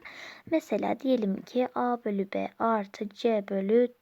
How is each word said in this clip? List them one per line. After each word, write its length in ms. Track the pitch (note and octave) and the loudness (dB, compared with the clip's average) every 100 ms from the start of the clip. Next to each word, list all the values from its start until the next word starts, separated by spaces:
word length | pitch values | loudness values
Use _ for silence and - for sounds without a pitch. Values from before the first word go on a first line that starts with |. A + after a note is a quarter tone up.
| - - - - - | -12 -18 -18 -14 -2
Mesela 480 | D#4+ - G3+ G3+ A3 | -2 0 -2 0 0
diyelim 420 | C4 B3 G3+ F#3+ | 2 2 2 -2
ki 260 | - B3 B3 B3 | -4 -2 -2 0
A 280 | B3 A#3+ G#3+ | -2 -2 -2
bölü 220 | G3 F#3+ | -2 -2
B 160 | G3 G3 - | -4 -4 -2
artı 500 | A3+ A3 G3+ - G#3 | 0 0 -2 -8 -10
C 340 | - A#3 G#3+ G3 | -2 2 2 0
bölü 380 | G3 G3 A#3 B3 - | -2 4 4 4 0